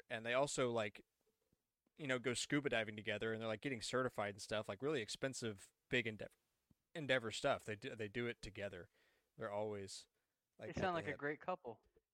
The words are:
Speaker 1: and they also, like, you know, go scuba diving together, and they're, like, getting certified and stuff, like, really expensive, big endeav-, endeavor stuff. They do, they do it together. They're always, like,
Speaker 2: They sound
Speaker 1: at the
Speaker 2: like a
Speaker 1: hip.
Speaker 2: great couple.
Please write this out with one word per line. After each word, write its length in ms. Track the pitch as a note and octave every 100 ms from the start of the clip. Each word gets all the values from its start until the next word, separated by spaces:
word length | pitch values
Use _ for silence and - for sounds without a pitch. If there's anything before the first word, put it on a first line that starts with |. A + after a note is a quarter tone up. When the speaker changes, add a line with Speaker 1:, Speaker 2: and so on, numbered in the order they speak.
| -
Speaker 1:
and 160 | A#2 A2+
they 80 |
also, 380 | B2+ C#3+ - B2+
like, 320 | A#2 G#2 - - _ _ _ _ _ _ _ _ -
you 100 | D3
know, 100 | B2+
go 140 | B2+
scuba 360 | A#2 - D3 C#3
diving 260 | A#2 G#2+ G#2+
together, 380 | G#2+ G#2 A2+
and 80 | A2
they're, 60 | A2+
like, 120 | A2
getting 200 | C#3+ A#2+
certified 540 | - B2 B2+ - G#2 G2+
and 60 |
stuff, 280 | - G#2+ G#2+
like, 120 | G2
really 200 | C#3 D3
expensive, 680 | G#2 - C3+ B2+ A#2 G2+ - _ -
big 160 | B2+ A2
endeav-, 220 | G#2+ - _ _ _ _ _ _ E3+
endeavor 360 | C#3 C3 A2
stuff. 340 | - C#3 G#2+ -
They 100 | G#2
do, 180 | C3+ A#2
they 100 | G#2+
do 200 | A2+ A#2+
it 140 | A2+
together. 460 | A2 G2+ G2+ F#2 - _ _ _ _ -
They're 140 | A2
always, 540 | G2+ G#2+ G#2 F#2+ - - _ _ _ _ -
like, 140 | A2+
Speaker 2:
They 60 | E3
sound 160 | F#3 E3+
Speaker 1:
at 60 |
the 40 | D#3
Speaker 2:
like 0 |
a 40 |
Speaker 1:
hip. 80 | A#2+
Speaker 2:
great 220 | C#3+ D3+
couple. 380 | - F3+ B2 G#2+ _ _ _